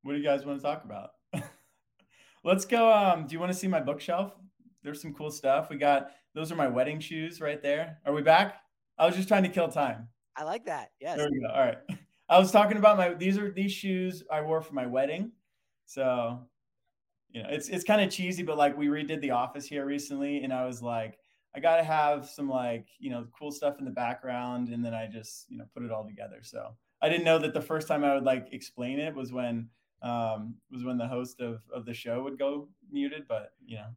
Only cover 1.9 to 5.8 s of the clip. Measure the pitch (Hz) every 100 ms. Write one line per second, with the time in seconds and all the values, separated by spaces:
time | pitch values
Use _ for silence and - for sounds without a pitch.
1.9 | _ _ _ _ _ 170 190 - 233 226
2.9 | 214 196 165 147 165 180 180 190 170 -
3.9 | - - 175 196 - - _ - _ 147
4.9 | 147 160 143 151 147 135 139 156 147